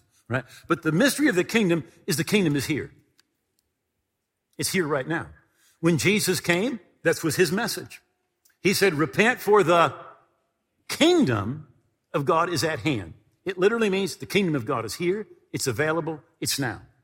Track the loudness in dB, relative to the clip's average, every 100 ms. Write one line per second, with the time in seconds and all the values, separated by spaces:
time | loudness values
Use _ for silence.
0 | _ _ _ -6 -6 -18 -4 -2 0 2
1 | 2 2 2 2 0 0 2 0 -4 _
2 | -6 -4 0 2 2 0 -2 -6 -6 -16
3 | _ _ _ _ _ _ _ _ _ _
4 | _ _ _ _ _ -6 -2 -2 0 -2
5 | -2 -6 -6 -16 _ _ _ _ 0 2
6 | 2 2 0 -2 0 0 0 -6 -12 _
7 | -2 0 -2 0 0 0 -4 -6 -12 -20
8 | _ _ _ _ _ _ -2 2 2 2
9 | -2 2 2 0 4 4 6 4 4 0
10 | -16 -20 _ _ _ _ _ _ _ 2
11 | 4 4 2 0 -4 -8 -14 _ _ _
12 | _ -4 2 2 2 -2 -2 -2 -2 -4
13 | -6 -16 _ _ -10 0 2 2 0 0
14 | -4 -8 -4 0 0 -2 -2 -4 -6 -4
15 | -2 -2 -6 -18 _ -6 -4 -2 -2 -2
16 | -6 -10 _ _ -8 -4 -6 -8 -16 _